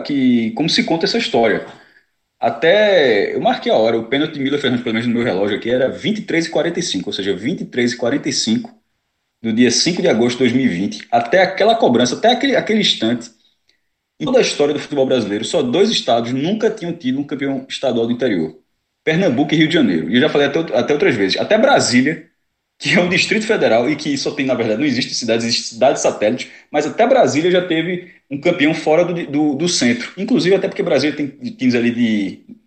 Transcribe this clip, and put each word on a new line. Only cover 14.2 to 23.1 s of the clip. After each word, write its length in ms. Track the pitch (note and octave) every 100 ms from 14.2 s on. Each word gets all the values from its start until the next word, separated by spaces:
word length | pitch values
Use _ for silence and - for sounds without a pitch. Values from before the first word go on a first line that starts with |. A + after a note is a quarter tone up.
toda 140 | D3+ B3+
a 40 |
história 300 | F#3 - D3
do 80 | C#3+
futebol 260 | - C#3+ C3
brasileiro, 380 | C3 G2+ G#2
só 180 | A2 E3+
dois 280 | B2 D3 A3
estados 420 | - - A#2 A#2
nunca 380 | C3 D#3 G#3+ -
tinham 220 | - E3+
tido 260 | - B2+ C3
um 60 |
campeão 420 | C#3+ C3+ C#3 C3+ -
estadual 380 | - C3 A#2 A#2
do 60 |
interior: 420 | A#2+ C3 F#2+ D#2+ - _ _ _ _
Pernambuco 480 | - D#3+ F#3+ A#2+ D3+
e 40 | D#3+
Rio 100 | D#3
de 60 |
Janeiro. 360 | E3+ A2+ E2 D#2
E 60 | A#2+
eu 40 |
já 60 | D3
falei 160 | D3 C#3+
até, 140 | E3
até 320 | E3+ A#2+ A#2
outras 200 | D3 F#3+
vezes, 240 | A#2 F#2+ A2
até 200 | A#2 G#3+
Brasília, 680 | C4+ E3 G#2 B2 C#3 E3 - _ _ _ _ _
que 160 | C#3
é 60 | F3+
um 80 | F3+